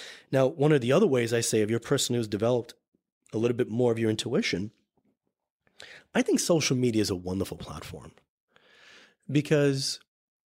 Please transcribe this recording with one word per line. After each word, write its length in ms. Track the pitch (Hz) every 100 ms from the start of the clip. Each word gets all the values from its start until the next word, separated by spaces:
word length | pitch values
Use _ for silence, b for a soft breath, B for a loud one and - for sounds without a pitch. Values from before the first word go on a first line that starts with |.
| B B B
Now, 160 | 135 131
one 260 | 160 147
of 100 | 147
the 100 | 117
other 140 | 147 208
ways 260 | 127 117
I 80 | 117
say, 220 | 117 110
if 80 | 107
you're 80 | 117
a 20 |
person 340 | - 139 -
who's 140 | 120 113
developed 460 | 104 113 123 113 - _ _ _ _ _
a 60 | 110
little 180 | 120 117
bit 140 | 123
more 220 | 113 123
of 60 | 113
your 120 | 113
intuition, 640 | 110 117 143 - 87 107 - _ _ _ _ _ _ _ _ _ B B B B
I 60 | 208
think 180 | 330 311
social 380 | - 170 - 131
media 240 | 123 110
is 80 | 98
a 80 | 90
wonderful 400 | 90 95 92 82
platform 560 | - 78 - 78 78 - _ _ _ b b b b b b b -
because 680 | 139 147 151 143 139 135 - _ _ _ _